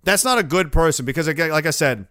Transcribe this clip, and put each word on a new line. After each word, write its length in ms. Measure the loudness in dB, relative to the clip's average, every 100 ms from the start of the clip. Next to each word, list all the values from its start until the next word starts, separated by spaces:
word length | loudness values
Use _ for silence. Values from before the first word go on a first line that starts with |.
That's 200 | 0 0
not 140 | 2 0
a 60 |
good 280 | 0 0 2
person, 320 | 2 2 0
because, 240 | -4 -2 -2
again, 220 | -2 0
like 160 | 0 0
I 60 |
said 360 | 0 0 -2 -10